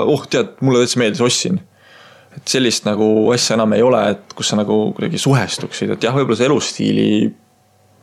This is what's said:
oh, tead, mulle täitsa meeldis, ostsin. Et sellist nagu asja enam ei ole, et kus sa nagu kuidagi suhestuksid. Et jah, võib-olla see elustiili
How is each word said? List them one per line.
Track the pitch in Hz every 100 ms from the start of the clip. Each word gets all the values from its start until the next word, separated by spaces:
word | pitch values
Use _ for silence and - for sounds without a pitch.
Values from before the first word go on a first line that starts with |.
oh, | 107 143 -
tead, | 139 107 -
mulle | 135 123
täitsa | 120 123
meeldis, | 113 104
ostsin. | 120 - - 92 - _ _ - - - _
Et | - -
sellist | 135 123 107
nagu | - 104 107 110 107
asja | 120 -
enam | 113 110
ei | 107
ole, | 123 123 104
et | 98 -
kus | - 107
sa | 107
nagu | 104 107 107
kuidagi | - 110 -
suhestuksid. | 139 135 95 - - - 101
Et | 104
jah, | 113 135
võib-olla | 127 110
see | 123
elustiili | 135 - - 104 104 107 107 113 - _ _ _ _ _ _